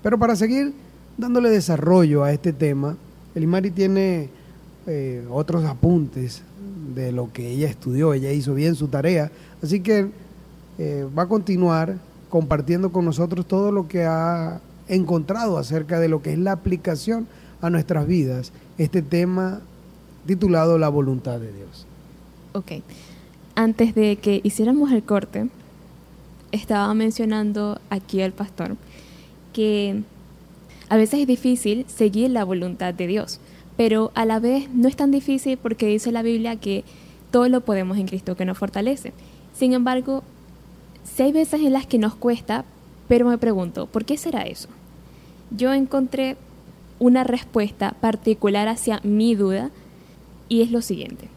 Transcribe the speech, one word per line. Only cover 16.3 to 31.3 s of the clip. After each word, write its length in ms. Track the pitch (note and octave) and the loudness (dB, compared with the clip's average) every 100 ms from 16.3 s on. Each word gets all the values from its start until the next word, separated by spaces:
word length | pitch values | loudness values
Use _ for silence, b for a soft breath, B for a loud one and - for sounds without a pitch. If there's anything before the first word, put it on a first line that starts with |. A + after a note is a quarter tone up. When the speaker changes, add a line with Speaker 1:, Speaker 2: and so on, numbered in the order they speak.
Speaker 1:
es 40 | D#3 | -2
la 140 | F#3+ | 0
aplicación 720 | F#3+ G3 F3+ - D#3 - A3+ A3+ B B B | -2 -2 -2 -2 -4 -4 -4 -6 B B B
a 80 | E3+ | -2
nuestras 380 | E3+ D3+ D#3+ D3 | 0 0 -2 2
vidas, 460 | F3+ C3+ B2+ B2 B B - | 2 0 -2 -8 B B -4
este 240 | D#3 F#3 | 0 0
tema 580 | C#3+ E3+ F3+ F#3 F#3 G3 - - - - - - | 0 0 0 0 -2 -6 -14 -20 -20 -20 -20 -16
titulado 540 | - F#3 G3 E3+ D#3+ E3 | -4 0 4 4 4 4
La 100 | D#3 | 4
voluntad 520 | D3 C3+ B2+ B2+ A#2+ | 2 0 -2 -4 -8
de 120 | A2+ | -10
Dios. 320 | G2 F#2+ - - - - - - - - | -14 -18 -20 -20 -20 -20 -20 -20 -20 -12
Speaker 2:
Ok. 320 | G3+ F#3+ D#3 - B B B B B - - | -12 -10 -14 -16 B B B B B -10 0
Antes 360 | A3+ A3 A#3 | 0 2 2
de 220 | A3 G#3+ G#3 | 4 2 2
que 260 | G#3 G3 | 0 0
hiciéramos 480 | G#3 - A3 C#4 C#4+ | 0 0 2 4 4
el 100 | A#3+ | 2
corte, 460 | - G#3 G3 G3 A#3 - - - - - - - - - - | 2 -2 0 -6 -6 -8 -20 -20 -20 -20 -20 -20 -20 -20 -8
estaba 400 | G#3+ - G#3 G3+ | -8 -2 0 2
mencionando 880 | G#3+ A3 A3 A3 G#3+ G#3 G#3 G#3 G#3 - | 2 0 0 -2 0 -2 -2 -4 -6 -6
aquí 320 | G3 G3 G3 | -8 -4 -2
el 120 | F#3+ | -2
pastor 440 | F#3 G3+ - E3+ - B B B B B B - | -4 -10 -8 -8 -8 B B B B B B -12
que 480 | - G#3+ G#3 G3+ G3 G#3 - - - - - - B B | -2 0 2 0 -4 -8 -14 -20 -20 -20 -20 -20 B B
a 80 | A3 | 4
veces 220 | A3 C#4+ | 4 2
es 60 | |
difícil 600 | C4+ | 2